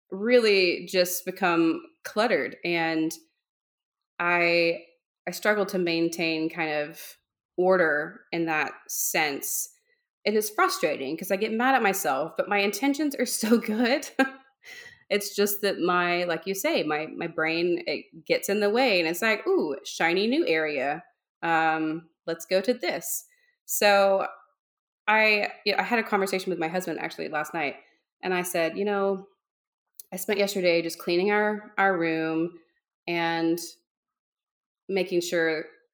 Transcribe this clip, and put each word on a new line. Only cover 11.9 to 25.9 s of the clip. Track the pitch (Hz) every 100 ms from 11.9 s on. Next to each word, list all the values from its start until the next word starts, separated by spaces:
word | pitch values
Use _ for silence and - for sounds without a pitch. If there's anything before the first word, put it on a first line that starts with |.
| 190 156 135 160 -
but | -
my | 202
intentions | 202 202 277 277 302 277
are | 240
<laughs> |
so | - 214 233
good. | 208 214 240 294 - - 269 - _ _ - - - - _
It's | 202 - -
just | 202 -
that | 202 175
my, | 175 180 175 175
like | 175 165 -
you | 190
say, | 294 302
my, | 151 151 156
my | - 170
brain, | 165 160 165 175 170 -
it | 156 - 160 -
gets | 165 -
in | 202
the | 202
way | 226 262 185
and | 165
it's | 170
like, | 226 214 -
"Ooh, | 381 170 135
shiny | - - 170 175 214
new | 285 -
area. | 160 156 143 139 156 - _ _ _
Um, | 170 165 160 160 156 160 - _ -
let's | 165 -
go | 185
to | 202
this." | 247 359 165 - - - _ _ _ -
So | - 208 202 196 196 - - _ _ _ _ _ _ -
I, | 220 220 208 202 - -
yeah, | 190
I |
had | 190